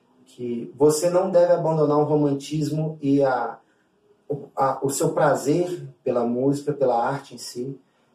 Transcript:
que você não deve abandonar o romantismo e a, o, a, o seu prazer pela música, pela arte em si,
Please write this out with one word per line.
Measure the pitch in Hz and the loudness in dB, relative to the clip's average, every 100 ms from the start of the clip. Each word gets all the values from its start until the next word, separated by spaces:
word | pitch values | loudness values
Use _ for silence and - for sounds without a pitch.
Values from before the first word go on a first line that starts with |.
| _ _ | _ _
que | _ - 120 117 - - | _ -12 -8 -6 -8 2
você | 151 147 175 | 2 4 2
não | 175 185 | 2 2
deve | 175 175 | 4 4
abandonar | 165 160 160 147 147 | 4 2 2 2 2
o | |
romantismo | 147 151 147 139 - 156 143 156 156 - | 2 2 2 0 -4 -4 -2 -2 -4 -4
e | 139 139 | 0 2
a, | 135 127 - - _ _ _ _ _ _ _ | 2 0 -4 -10 _ _ _ _ _ _ _
o, | - - - | -10 -8 -2
a, | 135 - | -2 0
o | 139 | -4
seu | - 156 | -2 -2
prazer | - 151 123 123 170 180 - 143 - | 2 2 2 0 0 0 -6 -10 -8
pela | - 120 | -4 -2
música, | 120 123 135 143 - | -2 0 0 0 -4
pela | 143 127 117 | -2 0 0
arte | 123 139 - 120 | -2 -4 -10 -18
em | |
si, | - 123 135 143 _ _ _ | -14 -10 -10 -12 _ _ _